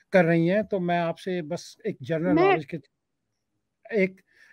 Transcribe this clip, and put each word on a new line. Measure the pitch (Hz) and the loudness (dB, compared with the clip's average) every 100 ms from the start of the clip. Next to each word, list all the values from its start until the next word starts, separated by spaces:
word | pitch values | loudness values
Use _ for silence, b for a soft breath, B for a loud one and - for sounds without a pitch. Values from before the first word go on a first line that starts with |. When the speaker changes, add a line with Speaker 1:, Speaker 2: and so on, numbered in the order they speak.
| b | b
Speaker 1:
कर | 190 165 | 2 4
रही | 170 165 | 4 2
हैं, | 202 | 0
तो | 196 196 | -2 -2
मैं | 175 175 | -2 -2
आपसे | 165 - 190 180 | -2 -6 -6 -6
बस | 151 170 - - - | -6 -10 -12 -12 -10
एक | 175 | -8
जनरल | 123 160 165 | -6 -4 0
Speaker 2:
मैं | 339 | 2
Speaker 1:
नॉलेज | 381 359 147 | 4 2 -2
के, | 139 - _ _ _ _ _ _ _ _ _ - 226 | -12 -14 _ _ _ _ _ _ _ _ _ -6 0
एक | 190 190 _ b b | 0 -2 _ b b